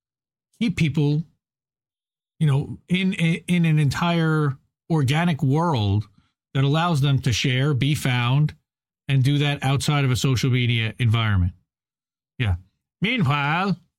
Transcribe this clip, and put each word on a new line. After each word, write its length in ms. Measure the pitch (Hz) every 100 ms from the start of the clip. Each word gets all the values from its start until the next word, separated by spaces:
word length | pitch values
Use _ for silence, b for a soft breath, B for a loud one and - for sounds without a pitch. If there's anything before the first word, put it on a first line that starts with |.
| _ _ _ _ _ -
keep 160 | 233 -
people, 460 | 156 135 147 151 - _ _ _ _ _ _ _ _ _ _ -
you 80 | 156
know, 320 | 135 151 127 -
in, 260 | 180 190
in, 300 | 196 165 170 -
in 180 | 175 165
an 120 | 151
entire 800 | 147 - 175 170 160 156 147 135 _ _ -
organic 540 | 160 131 151 175 143
world 600 | 135 143 175 135 101 101 - _ _ _ _
that 100 | 135
allows 380 | 139 156 175 156
them 180 | 143 135
to 140 | -
share, 400 | 110 139 127 143
be 200 | 135 135
found, 600 | 151 139 123 120 135 151 - _ _ _ _ -
and 140 | 135
do 140 | 127 143
that 240 | 147 143
outside 420 | 135 135 - 147 135
of 60 |
a 40 | 123
social 340 | 139 123 139
media 440 | 123 120 120 113 -
environment. 540 | 120 117 110 98 87 - _ _ _ _ _ _ _ -
Yeah. 160 | 113 87 - _ _ _
Meanwhile, 760 | 202 254 135 147 143 165 196 170 _